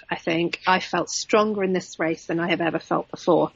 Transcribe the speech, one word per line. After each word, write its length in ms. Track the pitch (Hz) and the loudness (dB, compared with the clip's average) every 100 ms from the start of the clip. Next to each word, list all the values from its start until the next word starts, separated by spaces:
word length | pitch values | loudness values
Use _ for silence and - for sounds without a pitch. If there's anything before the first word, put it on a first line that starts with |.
| - | -10
I 60 | 160 | -6
think 440 | - 165 170 - - | -2 0 -2 -2 2
I 120 | 185 | 2
felt 300 | - 175 - | 2 -4 -2
stronger 540 | - - 220 214 208 | -6 0 2 2 0
in 100 | 190 | 0
this 260 | 185 - - | 0 -4 -4
race 260 | 160 165 - | -4 -4 -4
than 140 | 165 | -4
I 100 | 175 | 0
have 100 | 165 | 0
ever 180 | 170 160 | 0 -2
felt 300 | - 165 - | -2 -4 -4
before, 420 | - - 160 151 | -4 2 4 2